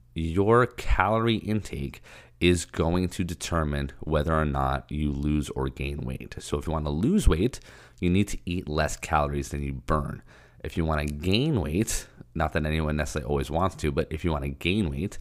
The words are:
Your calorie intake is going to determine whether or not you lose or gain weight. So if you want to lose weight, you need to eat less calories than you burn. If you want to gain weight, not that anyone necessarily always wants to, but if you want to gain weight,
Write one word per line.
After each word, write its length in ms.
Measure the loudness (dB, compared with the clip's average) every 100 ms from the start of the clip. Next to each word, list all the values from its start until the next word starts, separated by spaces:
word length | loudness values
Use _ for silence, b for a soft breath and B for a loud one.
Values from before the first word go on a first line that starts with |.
| -10 -4
Your 500 | 0 2 6 6 4
calorie 680 | 0 2 4 4 4 2 0
intake 680 | 0 -4 -4 -6 -8 -10 B B B 2
is 260 | 4 4 2
going 420 | 0 2 2 0
to 160 | -2
determine 680 | -4 -6 -2 0 0 -2 -4 -6
whether 340 | 0 0 2
or 120 | 2 2
not 460 | 2 0 -2 -4
you 200 | -2 -2
lose 360 | 0 0 0 0
or 160 | -4 -4
gain 340 | -4 -6 -6
weight. 340 | -8 -8 -10 -14
So 180 | -6 -4
if 80 | -2
you 80 |
want 120 | -2 -2
to 60 |
lose 360 | 0 2 4 6
weight, 320 | 6 4 -2 B B B -2
you 100 | 2
need 180 | 4 2
to 80 | -2 -4
eat 200 | -4 -2
less 300 | 0 0 -2
calories 520 | 0 0 2 -2 -4
than 120 | -4
you 120 | -4
burn. 500 | -4 0 0 0 -8 b b b b
If 120 | -6 -2
you 80 |
want 240 | 0 0 -2
to 60 |
gain 480 | -2 0 2 2 0
weight, 460 | 0 0 0 -4 -6 -18 -8
not 200 | -2 0
that 120 | 0 0
anyone 320 | 0 0 0
necessarily 320 | -2 -4 -2
always 220 | -2 -2
wants 240 | -2 -2 -2
to, 160 | -2
but 160 | -2 -2
if 160 | -4 -2
you 60 |
want 140 | -2 -4
to 40 |
gain 400 | -4 -2 0 0
weight, 300 | -2 -6 -8